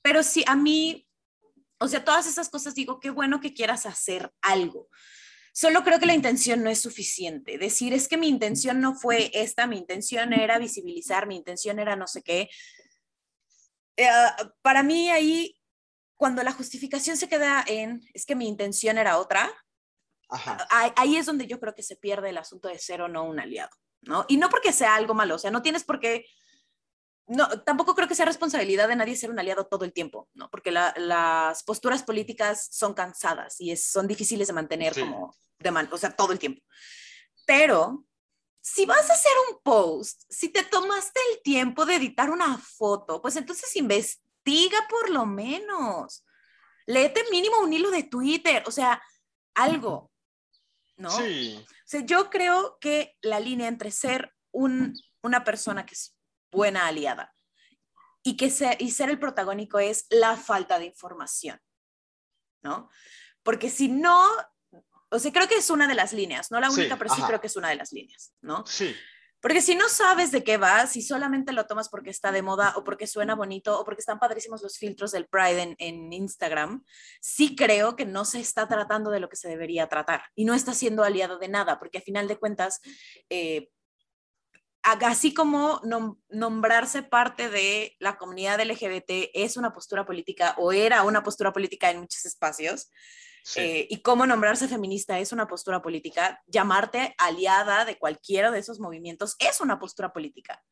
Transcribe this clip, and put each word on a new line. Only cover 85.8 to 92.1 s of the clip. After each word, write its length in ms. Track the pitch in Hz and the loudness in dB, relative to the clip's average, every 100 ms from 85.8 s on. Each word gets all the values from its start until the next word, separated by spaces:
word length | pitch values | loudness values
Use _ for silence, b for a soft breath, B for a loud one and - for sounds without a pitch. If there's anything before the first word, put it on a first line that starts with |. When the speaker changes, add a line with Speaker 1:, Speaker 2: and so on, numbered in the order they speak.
Speaker 1:
nom-, 360 | 226 233 220 - _ | -2 -4 -4 -10 _
nombrarse 720 | 214 226 220 220 233 254 277 | -6 -4 0 4 4 2 -6
parte 440 | 262 240 247 247 240 | 2 2 2 -2 -4
de 460 | 202 196 208 214 _ | 0 0 0 -4 _
la 180 | 196 202 | -4 -4
comunidad 420 | 180 185 196 208 | -12 -6 -2 0
L 160 | 220 226 | 0 -2
G 140 | 202 | -6
B 120 | 185 | -6
T 420 | - 190 - - | -4 -4 -4 -4
es 120 | 220 247 | -4 -2
una 160 | 233 | -6
postura 320 | 180 - 196 | -6 -6 -6
política 520 | 190 180 165 - 214 - | -4 -8 -10 0 0 2
o 160 | 175 | 2
era 300 | 196 220 233 | 4 4 4
una 180 | 202 214 | 4 2
postura 320 | 208 - 196 | 0 -2 -2
política 380 | 196 190 202 180 | -2 -6 0 0
en 80 | 175 | 0
muchos 260 | 175 | -10